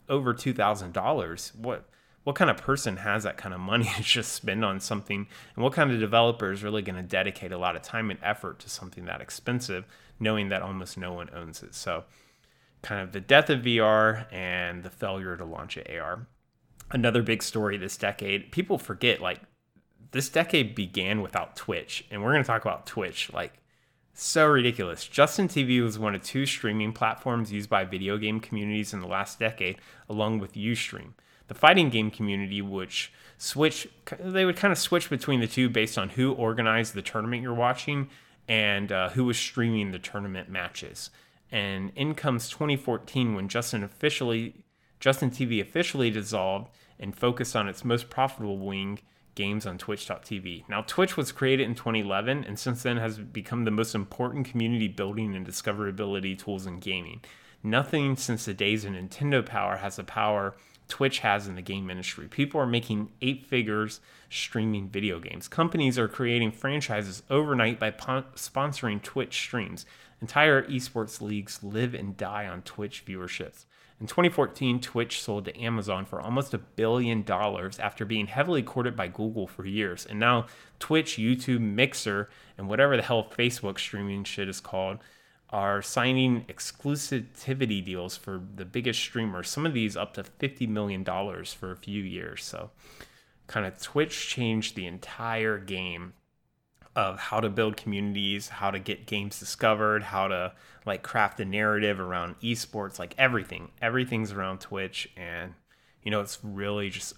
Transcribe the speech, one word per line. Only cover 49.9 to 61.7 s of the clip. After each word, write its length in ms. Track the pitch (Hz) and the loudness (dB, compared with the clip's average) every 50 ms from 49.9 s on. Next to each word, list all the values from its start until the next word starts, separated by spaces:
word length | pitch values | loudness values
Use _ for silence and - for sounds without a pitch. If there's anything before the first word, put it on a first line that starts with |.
| 104 - - | -6 -6 -6
dot 200 | - 95 - - | -6 -8 -8 -8
T 120 | - 107 | -8 -8
V. 280 | 95 92 90 85 80 - | -6 -6 -8 -10 -10 -8
Now, 140 | - 101 107 | -4 -4 -4
Twitch 340 | 110 - - 180 190 185 - | -4 -2 2 2 2 2 2
was 160 | 165 135 - | 0 -4 -4
created 340 | - - 139 131 135 135 123 | -2 0 2 4 4 4 2
in 80 | 110 117 | 0 -2
twenty 280 | - - 117 113 110 | -2 0 0 2 2
eleven 420 | 101 98 95 98 107 127 139 147 - | 2 2 0 0 0 0 0 -2 -2
and 160 | - 104 - | -6 -8 -4
since 240 | - 131 120 120 - | -2 -2 -2 0 0
then 140 | 123 120 | 0 0
has 200 | 117 113 113 107 | 0 0 -2 -4
become 460 | 107 104 - - 110 92 - 123 120 117 | -6 -8 -10 -8 -8 -6 -4 -2 0 2
the 80 | 110 | 2
most 240 | 104 110 113 - - | 4 2 2 2 0
important 500 | 107 98 - - - 123 127 - 143 127 | -2 -2 -4 -2 -2 -2 -2 -2 -2 -2
community 440 | - - 117 113 113 120 113 110 95 | -2 0 2 2 2 2 2 2 0
building 440 | - - 98 98 101 110 110 104 95 | 0 -2 -4 -2 -2 -2 -2 -2 -2
and 140 | 95 90 | -4 -6
discoverability 920 | 87 90 - - 110 101 104 104 98 95 98 104 98 101 95 95 95 95 | -8 -8 -6 -2 -2 -2 -2 -2 -2 -2 -2 -2 -2 -2 -2 -2 -4 -4
tools 300 | 95 - 107 98 95 95 | -6 -6 -6 -6 -6 -6
in 120 | 92 87 90 | -8 -8 -8
gaming. 420 | - 98 92 90 85 80 82 - - - - - - - - - - | -4 -4 -4 -4 -6 -8 -12 -14 -16 -18 -20 -20 -20 -20 -14 -8 -2
Nothing 540 | 107 113 131 139 - 165 151 139 139 131 | 2 2 2 2 2 2 2 2 2 2
since 260 | - - - 117 107 - | 0 0 -2 -2 -2 -2
the 100 | 110 98 | -4 -2
days 300 | - 101 101 110 110 101 | 0 2 2 2 2 0
of 80 | 101 | -4
Nintendo 540 | 95 90 92 92 - - 139 143 139 123 107 | -6 -6 -8 -8 -6 -4 0 2 2 2 2
Power 320 | - 113 101 98 95 98 | 0 -2 -2 0 0 -2
has 180 | 95 101 98 - | -2 -4 -6 -6
the 80 | - 95 | -8 -10
power 520 | - - 110 107 107 104 101 98 98 - - - - - - _ - | -6 -2 0 2 2 2 2 0 -2 -6 -10 -16 -20 -20 -18 _ -8
Twitch 300 | - - 139 131 - - | -2 0 0 0 2 2
has 280 | - 107 101 104 101 | 2 4 2 2 0
in 80 | 98 90 | -4 -8
the 60 | 92 | -8
game 280 | 90 - | -6 -6